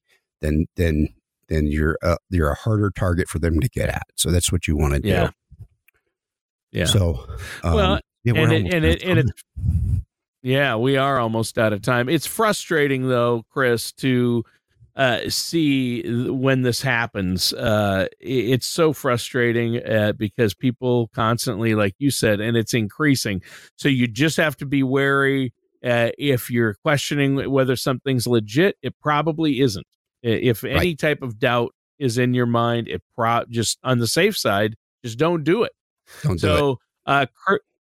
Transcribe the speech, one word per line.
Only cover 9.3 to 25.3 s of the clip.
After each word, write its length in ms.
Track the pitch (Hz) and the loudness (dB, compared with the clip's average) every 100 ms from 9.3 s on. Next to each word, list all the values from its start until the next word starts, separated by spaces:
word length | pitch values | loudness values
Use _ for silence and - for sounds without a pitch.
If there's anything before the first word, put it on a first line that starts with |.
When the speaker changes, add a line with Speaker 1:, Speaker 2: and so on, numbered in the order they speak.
| - - - - - - - - _ _ _ | -2 -12 -6 -2 0 0 -2 -4 _ _ _
Speaker 2:
yeah, 320 | 127 135 139 110 | -2 0 2 2
we 220 | 131 135 | 2 2
are 200 | 139 131 | 2 0
almost 380 | 113 113 110 - | 0 0 -2 0
out 160 | 110 | 0
of 80 | 104 | 0
time. 280 | 120 123 123 | 0 0 2
It's 180 | 160 - | 0 -2
frustrating 800 | - 220 - - 165 143 131 131 | -2 0 0 -2 0 2 0 0
though, 380 | 123 120 117 - | 2 2 0 -4
Chris, 420 | 147 127 117 - | -2 0 0 -4
to, 500 | - 131 123 123 120 - _ _ _ - - | -4 0 2 2 0 -2 _ _ _ -12 -2
uh, 340 | 131 107 - | 0 0 -4
see 720 | - - 170 151 135 123 120 | -6 -4 0 2 0 0 -4
th-, 280 | - 120 127 | -4 -2 -2
when 320 | 131 135 131 | 0 0 2
this 200 | 123 113 | 2 0
happens. 720 | 139 120 117 104 92 92 - | 0 -2 -2 -4 -2 -2 -2
Uh, 540 | - 120 107 101 95 92 | -2 0 2 2 0 -2
i-, 140 | - 95 | -6 -4
it's 420 | 131 107 131 - | -2 0 0 0
so 240 | - 160 | 0 0
frustrating, 840 | 131 139 120 - 127 120 117 117 120 | 0 -2 -2 -2 0 0 2 0 -2
uh, 340 | - 110 104 | -2 0 0
because 400 | - 107 - 110 | 0 -4 0 -2
people 560 | - 131 120 127 123 117 | 0 -4 -2 0 0 0
constantly, 600 | - 113 117 135 98 113 | -2 0 0 -2 -2 0
like 220 | 107 101 - | 0 0 0
you 120 | 139 | -2
said, 300 | - 117 101 | 0 0 0
and 160 | 110 117 | 0 -2
it's 160 | 107 | 0
increasing. 680 | 123 107 - 151 131 113 95 - - - - | -2 -2 -2 0 0 0 -6 -8 -18 -20 -4
So 100 | 147 | 0
you 200 | 131 120 | 2 0
just 300 | 107 160 165 | 0 0 2
have 200 | 156 135 | 0 -2
to 80 | 143 | -4
be 180 | 139 | -2
wary, 720 | 131 139 139 139 135 | 0 0 2 2 2